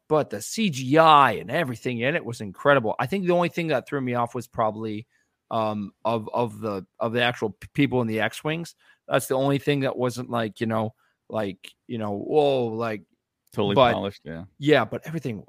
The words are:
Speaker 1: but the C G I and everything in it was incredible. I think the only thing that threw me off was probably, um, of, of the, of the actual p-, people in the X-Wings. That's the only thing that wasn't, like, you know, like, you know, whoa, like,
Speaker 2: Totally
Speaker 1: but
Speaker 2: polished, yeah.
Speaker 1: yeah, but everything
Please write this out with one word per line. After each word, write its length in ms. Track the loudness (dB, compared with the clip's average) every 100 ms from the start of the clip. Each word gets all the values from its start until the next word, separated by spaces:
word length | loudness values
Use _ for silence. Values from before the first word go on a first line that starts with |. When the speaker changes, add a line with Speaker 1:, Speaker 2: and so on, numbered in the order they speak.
| -2
Speaker 1:
but 220 | -2 0
the 120 | -6
C 280 | -8 -2 -2
G 280 | -2 2 6
I 360 | 8 8 8
and 160 | 2 -4
everything 500 | -4 -2 -4 -4 -2
in 160 | -2 -2
it 100 | -4
was 160 | -10
incredible. 540 | -10 0 4 4 4 -2
I 60 | -2
think 200 | -2 2
the 80 |
only 160 | 2 2
thing 180 | -2 -2
that 200 | -2 -2
threw 140 | -6
me 140 | -2 -2
off 200 | -2 -4
was 120 | -8
probably, 600 | -2 -2 -2 -6 -8 -12 _ _ _ -6
um, 420 | -2 -2 -2 -6 -6
of, 260 | -2 -2 -2
of 260 | -2 -2 -4
the, 260 | -6 -6 -8 -6
of 140 | -4
the 100 | 0
actual 280 | 0 0 -6
p-, 160 | -6 -8
people 280 | -2 0 0
in 60 | -2
the 120 | -2
X-Wings. 560 | -4 -4 -6 -6 -8 -16 _ _ -4
That's 200 | -4 0
the 80 | 0
only 240 | 2 0
thing 200 | 0 0
that 160 | 0 -2
wasn't, 320 | -4 -4 -6
like, 300 | -4 -4 -4
you 80 | -2
know, 260 | -2 -2 -8 _ _ -10
like, 420 | -6 -6 -8 -16 _ -10
you 120 | -6
know, 120 | -6
whoa, 540 | -6 0 2 4 2 0
like, 380 | -2 -4 -6 -10 _ _ _ _
Speaker 2:
Totally 220 | -2 2
Speaker 1:
but 200 | 6 6
Speaker 2:
polished, 280 | 4 -2 -8 -12
yeah. 180 | -12 -14 -4
Speaker 1:
yeah, 260 | 4 4 4
but 160 | -6 -8
everything 380 | -8 -6 -8